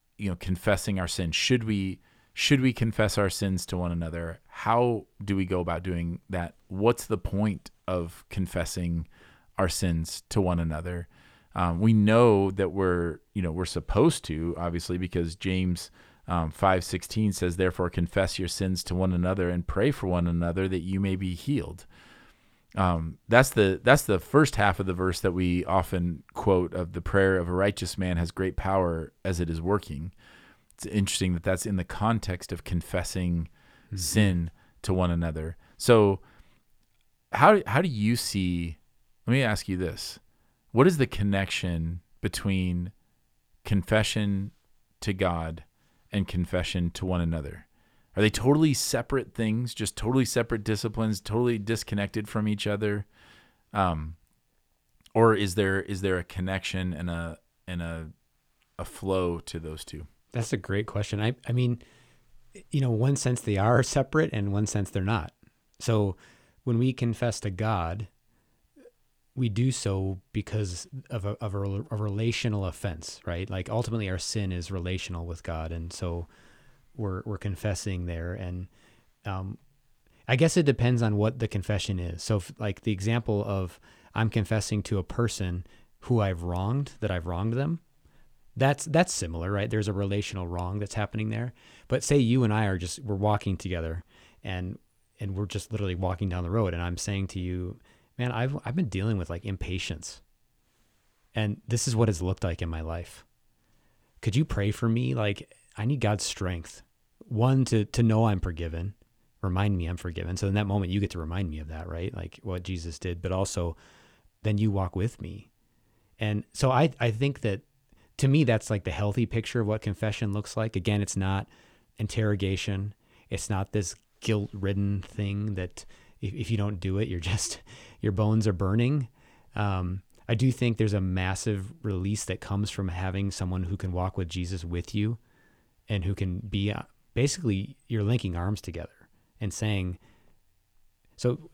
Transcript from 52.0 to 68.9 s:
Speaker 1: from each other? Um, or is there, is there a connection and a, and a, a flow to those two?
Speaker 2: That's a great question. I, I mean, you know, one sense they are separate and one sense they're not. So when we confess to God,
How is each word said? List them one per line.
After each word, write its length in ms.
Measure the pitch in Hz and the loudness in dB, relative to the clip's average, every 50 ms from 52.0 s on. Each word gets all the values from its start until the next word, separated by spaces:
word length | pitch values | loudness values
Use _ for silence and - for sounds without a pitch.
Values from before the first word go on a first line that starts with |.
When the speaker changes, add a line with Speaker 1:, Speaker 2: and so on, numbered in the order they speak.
| 101 98 - 110 104 | -2 -2 -4 -6 -6
Speaker 1:
from 200 | - - 113 107 | -4 -2 -2 0
each 180 | 107 107 101 - | 0 0 0 0
other? 400 | 107 104 101 110 104 104 101 101 - _ _ - - - - - _ _ _ _ _ - | -2 0 0 0 0 0 -2 -4 -8 _ _ -20 -20 -20 -20 -20 _ _ _ _ _ 0
Um, 420 | 104 95 90 82 80 76 78 80 - _ _ _ _ _ _ _ _ _ _ _ _ _ _ _ _ _ - - | 0 2 2 0 -2 -4 -8 -10 -14 _ _ _ _ _ _ _ _ _ _ _ _ _ _ _ _ _ 0 4
or 220 | 110 113 113 110 | 6 6 6 6
is 180 | 98 104 95 87 | 4 2 0 2
there, 260 | 104 101 95 95 98 | 2 2 2 2 0
is 220 | - - 101 92 | 0 -2 -4 -2
there 160 | 98 95 92 | 0 0 0
a 60 | 90 85 | 0 -2
connection 680 | - - 95 90 92 95 95 - - - 92 92 92 85 | -4 -6 -4 -2 -2 -2 -2 -4 -4 -4 -2 -2 -2 -4
and 180 | 73 90 87 | -4 -4 -4
a, 260 | 85 85 82 82 - - _ _ _ _ _ | -4 -4 -6 -8 -10 -12 _ _ _ _ _
and 160 | - 90 87 85 | -8 -8 -6 -6
a, 240 | 82 82 82 80 78 - _ _ _ _ _ _ _ _ _ _ _ _ - | -6 -6 -8 -10 -12 -16 _ _ _ _ _ _ _ _ _ _ _ _ -12
a 60 | 95 | -12
flow 520 | - - - - 95 95 92 92 87 85 82 | -10 -10 -6 -2 0 0 2 2 0 -2 -4
to 180 | - - - 85 | -6 -8 -10 -8
those 260 | 80 78 80 78 - | -8 -8 -10 -12 -12
two? 220 | - - 76 76 - _ _ _ _ | -12 -12 -14 -14 -16 _ _ _ _
Speaker 2:
That's 200 | - 120 113 - | -6 -6 -2 -2
a 60 | - | -4
great 300 | 110 - - 98 101 107 | -4 -2 -2 -2 -2 -2
question. 340 | - - 104 104 - - 101 | -2 -4 -4 -4 -2 -2 0
I, 140 | 107 113 131 - - | 0 0 -2 -2 -4
I 40 | - | -2
mean, 280 | 123 123 123 120 120 - - - - - _ _ _ _ _ _ - - - - - - - _ | 0 2 2 2 0 -2 -6 -14 -20 -20 _ _ _ _ _ _ -20 -20 -20 -20 -20 -20 -8 _
you 120 | - 139 | -2 0
know, 100 | 135 123 | 2 2
one 240 | 113 107 120 139 143 | 2 2 4 2 2
sense 260 | - - 127 123 117 | 2 2 0 0 0
they 160 | - 107 101 | 0 0 2
are 240 | 95 101 113 123 120 | 4 4 6 6 6
separate 480 | 127 - - 139 131 - - 156 156 - | 4 4 2 2 2 2 2 2 2 2
and 220 | - 107 101 101 98 | 0 -2 -2 0 0
one 140 | 104 107 | 0 0
sense 240 | 101 - 107 98 - | 0 0 -2 -2 -2
they're 100 | - 98 | -2 -2
not. 320 | 92 98 113 98 78 - - _ _ - _ _ _ _ _ - | 0 0 0 -2 -2 -6 -12 _ _ -20 _ _ _ _ _ -6
So 360 | - - 113 107 104 98 90 - - - - _ _ _ _ _ _ | -2 2 2 2 2 0 -2 -6 -14 -20 -20 _ _ _ _ _ _
when 120 | 127 117 | 0 2
we 160 | 117 127 131 123 | 2 2 2 0
confess 460 | - 123 120 110 - 123 120 107 - | 0 -2 -2 0 0 -2 -2 -2 -2
to 100 | - 107 | -4 -6
God, 580 | 92 92 107 110 110 92 85 80 92 107 104 - _ _ _ _ _ _ _ _ _ _ _ _ _ 285 - - | -4 -2 0 0 0 0 -2 -4 -4 -6 -8 -10 _ _ _ _ _ _ _ _ _ _ _ _ _ -20 -20 -20